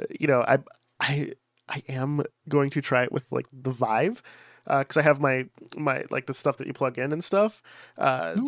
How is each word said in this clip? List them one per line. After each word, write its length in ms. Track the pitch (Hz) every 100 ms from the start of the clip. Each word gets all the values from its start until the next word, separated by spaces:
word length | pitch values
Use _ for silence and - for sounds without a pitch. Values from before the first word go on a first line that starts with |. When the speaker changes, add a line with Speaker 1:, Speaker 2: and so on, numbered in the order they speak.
| - -
Speaker 1:
you 60 | 151
know, 140 | 127
I, 160 | 117 135 - _ _ -
I, 320 | - 143 127 - _ _ -
I 140 | 139 -
am 340 | 131 135 147 143 _ -
going 220 | 143 139
to 100 | 147
try 220 | - 127
it 80 | 123
with, 120 | - -
like, 140 | - -
the 180 | 131 131
Vive, 520 | 123 120 110 165 247 - - - _ -
uh, 160 | 139
'cause 120 | 135 156
I 60 |
have 160 | 151 139
my, 260 | 143 131 127 _ - -
my, 280 | 151 131 -
like, 160 | 135 -
the 80 |
stuff 240 | 131 147 131
that 100 | 131
you 40 |
plug 240 | 143 131 123
in 140 | 135
and 120 | 151
stuff. 380 | 175 196 214 - - - - -
Uh, 360 | 135 131 82
Speaker 2:
Oh. 80 | 175